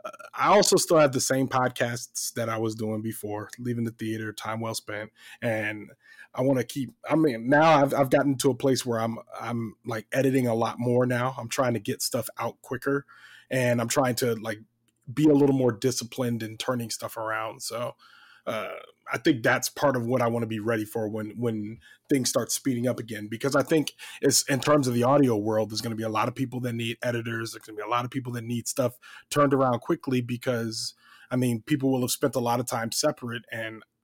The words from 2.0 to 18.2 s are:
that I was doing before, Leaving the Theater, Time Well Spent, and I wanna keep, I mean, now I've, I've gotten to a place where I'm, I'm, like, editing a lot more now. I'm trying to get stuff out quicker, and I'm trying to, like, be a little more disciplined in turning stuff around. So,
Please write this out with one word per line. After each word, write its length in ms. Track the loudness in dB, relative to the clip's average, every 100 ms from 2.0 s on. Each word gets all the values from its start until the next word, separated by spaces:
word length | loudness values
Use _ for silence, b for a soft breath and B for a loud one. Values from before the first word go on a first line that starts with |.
| -8 -8 -8
that 140 | -4 -4
I 100 | -2
was 180 | -2 -2
doing 260 | -4 -4
before, 480 | -6 -8 -8 -8 -8 -8
Leaving 240 | -6 -4
the 80 | -4
Theater, 420 | -6 -8 -6 -8
Time 280 | -8 -8 -6
Well 160 | -6 -6
Spent, 340 | -8 -10 -10 B B B
and 480 | -4 -2 -4 -8 -12 -20 B B B
I 100 | -2
wanna 200 | 2 2
keep, 320 | 0 -6 -8 -10 -2
I 60 | 2
mean, 320 | 2 0 2
now 340 | 6 8 6
I've, 100 | 6
I've 180 | 2 4
gotten 260 | 4 4 2
to 140 | 2
a 40 |
place 320 | 2 2 2 0
where 140 | -2
I'm, 180 | -2 -4 -10 -10
I'm, 340 | -6 -6 -6 -8
like, 220 | -8 -8 -4
editing 340 | 0 2 2 2
a 80 |
lot 240 | 2 0 0
more 280 | 2 2 4
now. 280 | 2 0 -4
I'm 120 | -4
trying 260 | 0 2
to 60 | 0
get 220 | -2 -4
stuff 260 | -2 -2 -4 -6
out 240 | -6 -6
quicker, 420 | -8 -6 -2 -2 -4 B B B B
and 300 | 0 2 2
I'm 80 | 2
trying 260 | 2 2 2
to, 180 | 0
like, 240 | -2 -4 -10 -12 _ _ _ -8
be 120 | 4
a 100 | 6
little 220 | 8 6 6
more 160 | 2
disciplined 720 | 2 -2 -2 -6 -4 -2 -2
in 140 | -6 -6
turning 340 | -4 -4 -4
stuff 260 | -8 -8 -6
around. 460 | -4 -4 -4 -8
So, 340 | -10 -6 -8 -10 b b